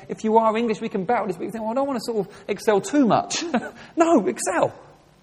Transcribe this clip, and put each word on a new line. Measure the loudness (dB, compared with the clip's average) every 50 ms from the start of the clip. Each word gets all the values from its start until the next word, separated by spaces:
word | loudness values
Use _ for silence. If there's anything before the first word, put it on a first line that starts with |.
| -14 -14
if | -12 -6 -2
you | 2 4 4
are | 4 4 2
English, | 2 0 0 -2 -2
we | -4 -6
can | -4 -4 -2
battle | 0 -2 -2 0 -4
this, | -6
but | -6 -6
you | -8
think, | -8 -6 -6
"Well, | -4 -2
I |
don't | -2 -2
wanna | -2 -4 -6 -4
sort | -4 -4 -4 -4
of | -4 -8 -18 -8 -8
excel | -8 -2 0 2 2 2
too | 2 2 2 4 4
much." | 6 4 2 2 0 -6 -6 -6 -2
<laughs> | -2 -4 -4 -4 -14 -16 -20 -10 0
No, | 2 2 4 4 4 2
excel. | 0 -4 -4 -4 -4 0 0 0 -2 -2 -8 -20 -20 -20 _ _ _ _ _